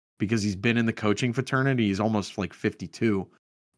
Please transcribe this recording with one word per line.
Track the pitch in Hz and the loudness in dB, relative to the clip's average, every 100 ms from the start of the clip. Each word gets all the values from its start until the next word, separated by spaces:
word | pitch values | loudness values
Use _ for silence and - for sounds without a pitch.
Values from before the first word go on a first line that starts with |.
| _ - | _ -4
because | 98 113 | -2 0
he's | 104 95 | 0 0
been | 120 117 | 0 2
in | 113 | 2
the | |
coaching | 110 107 101 127 | 0 0 0 0
fraternity, | 120 131 131 135 127 107 | -2 -2 0 2 2 2
he's | 95 | 2
almost, | 107 107 92 - | 0 0 -2 -4
like, | 90 | -6
fifty-two. | - 110 - 90 - 113 98 - _ _ _ _ | -2 -4 -4 -10 -2 0 0 -4 _ _ _ _